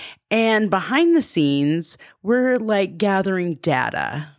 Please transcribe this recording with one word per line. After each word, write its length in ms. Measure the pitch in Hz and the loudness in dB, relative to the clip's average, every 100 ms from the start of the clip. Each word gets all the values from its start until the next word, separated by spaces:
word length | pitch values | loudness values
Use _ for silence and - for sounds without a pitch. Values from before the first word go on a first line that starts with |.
| - - - | -18 -16 -4
And 400 | 220 226 220 214 | 0 2 2 2
behind 440 | 190 180 269 339 | -2 0 2 4
the 80 | 330 | 4
scenes, 720 | - - 143 143 143 165 165 - - _ | 2 0 2 2 0 0 -4 -10 -16 _
we're, 360 | 190 247 254 247 | -2 0 2 0
like, 400 | 220 202 196 165 | 0 0 -2 -2
gathering 560 | 208 196 190 185 175 151 | 0 0 0 -2 -4 -4
data 720 | 165 131 117 - 65 147 151 | 0 0 0 -4 -6 -8 -10